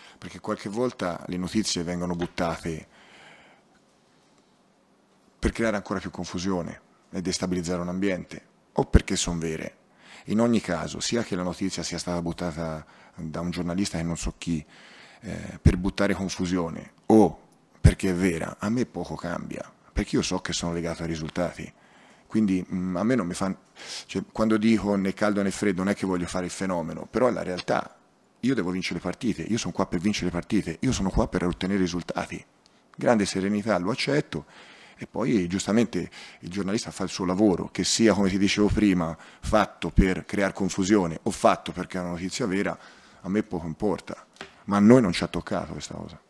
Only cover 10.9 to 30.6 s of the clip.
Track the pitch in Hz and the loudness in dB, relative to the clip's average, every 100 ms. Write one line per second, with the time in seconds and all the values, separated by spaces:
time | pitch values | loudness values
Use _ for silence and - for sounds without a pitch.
10.9 | - - 117 - 90 90 85 95 - 85 | -4 -2 -2 -2 -2 -2 -2 -4 -4 -6
11.9 | 82 - 87 85 82 90 78 80 78 - | -6 -4 -2 -2 -4 -4 -4 -6 -6 -12
12.9 | - - - 82 80 87 87 87 87 101 | -20 -20 -12 -8 -6 -4 -4 -2 -2 -2
13.9 | 85 85 82 - - - 80 - - - | -2 -4 -4 -6 -6 -4 -4 -4 -20 -20
14.9 | - - - - 85 85 - - 90 92 | -20 -20 -18 -12 -12 -12 2 2 4 -2
15.9 | - 101 92 95 - 90 92 82 76 - | 0 0 0 -4 -2 -2 0 -2 -6 -16
16.9 | _ - 110 92 - - _ _ _ - | _ 6 8 8 4 -18 _ _ _ 6
17.9 | 92 95 87 95 82 82 - 104 120 - | 6 0 2 2 0 -6 -6 -4 -2 -2
18.9 | 87 85 80 87 85 - - - _ _ | -6 -8 -6 -6 -6 -8 -10 -12 _ _
19.9 | - 104 123 - 92 - 85 87 85 82 | -4 0 0 0 -2 -4 -4 -2 -2 -4
20.9 | 82 85 80 78 87 85 - - - _ | -4 -4 -4 -6 -2 -4 -4 -14 -16 _
21.9 | - - - - 110 107 95 87 92 92 | -20 -20 -20 -4 2 2 2 0 -4 -2
22.9 | 90 107 127 87 92 95 95 _ - - | -2 0 0 -2 -2 -4 -4 _ -20 -14
23.9 | - - 98 - - 110 110 110 110 101 | -14 -6 -6 -6 -2 2 4 4 4 4
24.9 | 101 95 - 104 101 98 - 104 90 95 | 2 0 0 0 2 0 0 0 0 0
25.9 | 101 95 90 85 92 90 - 95 90 82 | 0 0 -2 -2 -4 -4 -4 -4 -2 -4
26.9 | 80 - - 127 92 85 90 - 123 - | -8 -4 2 2 0 -4 -6 -2 -2 -2
27.9 | - _ _ _ - 123 123 87 92 - | -12 _ _ _ -4 -2 0 0 -2 -4
28.9 | 87 90 - 120 85 80 113 87 - 95 | -4 -6 -4 -2 -2 -2 -2 -2 -2 -2
29.9 | 92 98 101 90 85 - - | 0 0 0 -2 -4 0 0